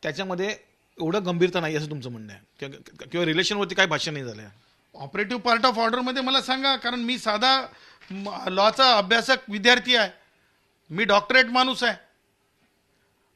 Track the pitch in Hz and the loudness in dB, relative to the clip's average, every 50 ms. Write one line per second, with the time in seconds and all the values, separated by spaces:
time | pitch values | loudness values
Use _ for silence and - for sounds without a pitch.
0 | - 165 135 185 190 190 180 175 190 214 214 - _ _ _ _ _ _ _ - | -8 -8 -6 -6 -6 -6 -4 -4 -4 -4 -6 -8 _ _ _ _ _ _ _ -6
1 | 165 160 190 214 180 180 175 165 180 180 180 180 165 156 156 147 156 147 151 139 | -2 -2 0 0 0 -2 2 2 2 2 2 -2 -2 -2 -2 -4 -4 -6 -8 -10
2 | 120 127 120 110 110 104 101 - _ _ _ _ 139 139 143 - - - - - | -10 -12 -12 -12 -14 -18 -20 -20 _ _ _ _ -14 -14 -14 -18 -20 -20 -20 -20
3 | - 139 165 175 175 156 156 175 175 - 208 202 196 175 180 190 190 170 156 143 | -14 -6 -4 -2 0 2 2 0 0 0 -2 -2 -4 -2 2 2 2 2 0 -2
4 | - 165 151 139 131 117 107 107 107 104 - _ _ _ _ _ _ _ - - | -4 -6 -6 -8 -10 -10 -12 -14 -16 -20 -20 _ _ _ _ _ _ _ -18 -16
5 | 139 143 - 190 208 196 247 233 - 240 226 220 262 254 208 226 226 226 233 254 | -14 -8 -6 -6 -4 -4 -6 -2 0 0 2 4 4 2 2 2 0 0 0 -2
6 | 247 254 254 277 254 262 269 269 - 254 262 262 269 277 269 254 - 240 247 247 | -2 -2 -4 -4 -2 0 0 -2 0 -2 -2 -2 0 -2 -2 -2 -4 -6 -4 -4
7 | 233 240 254 - - 220 208 214 247 262 269 269 247 - - - - - - _ | -4 -4 -4 -4 -2 -2 0 2 2 2 2 2 0 -4 -12 -20 -20 -20 -20 _
8 | - - 190 196 196 202 185 - - 185 185 190 202 220 214 269 262 254 233 208 | -18 -14 -12 -10 -10 -8 -10 -6 -6 -2 0 4 4 4 4 6 6 6 6 4
9 | 196 185 226 233 226 262 262 254 - - 202 214 196 240 247 247 - 247 247 233 | 4 2 2 2 2 2 0 0 0 -6 -8 2 4 4 4 4 4 2 2 2
10 | 208 175 - _ _ _ _ _ _ _ _ _ _ _ _ _ _ - 160 190 | 2 0 -4 _ _ _ _ _ _ _ _ _ _ _ _ _ _ -10 -4 -2
11 | 226 202 202 202 202 - 247 262 247 233 247 254 254 262 254 - 247 233 190 - | 2 4 4 4 4 4 2 2 2 4 2 2 2 2 0 -2 -2 -2 -2 -4
12 | _ _ _ _ _ _ _ _ _ _ _ _ _ _ _ _ _ _ _ _ | _ _ _ _ _ _ _ _ _ _ _ _ _ _ _ _ _ _ _ _
13 | _ _ _ _ _ _ _ | _ _ _ _ _ _ _